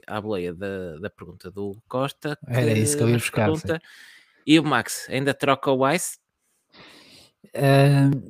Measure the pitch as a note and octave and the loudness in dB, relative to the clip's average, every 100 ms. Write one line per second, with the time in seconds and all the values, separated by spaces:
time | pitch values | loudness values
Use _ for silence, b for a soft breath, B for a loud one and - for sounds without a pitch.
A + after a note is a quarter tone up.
0 | - G#2+ G#2+ G2 F2 E2+ G2 G2 F2+ D2+ | -10 -10 -6 -6 -6 -8 -8 -8 -10 -12
1 | G2+ _ E2+ G2 F2+ G2 G2+ G2 - B2+ | -14 _ -20 -18 -18 -10 -10 -10 -8 -6
2 | C#3 - D3+ D3 - B2 A#2 A2 A2 - | -6 -6 -10 -10 -4 0 2 2 0 0
3 | A#2 A#2+ - - G#2+ D#3+ - D#3+ B B | 2 0 -2 -2 0 -2 -4 -8 B B
4 | B B B B - D#3+ D3 B2 - - | B B B B 4 4 4 0 -2 -8
5 | - B2 C#3 C3+ C#3 C3+ C#3+ C3 C3+ F3 | -6 -2 -2 -2 0 0 0 0 0 0
6 | - - _ _ _ _ _ B B B | -4 -12 _ _ _ _ _ B B B
7 | B B B B _ A2+ C#3 C#3 C#3 C#3 | B B B B _ 0 4 6 6 6
8 | C#3 C#3 | 4 2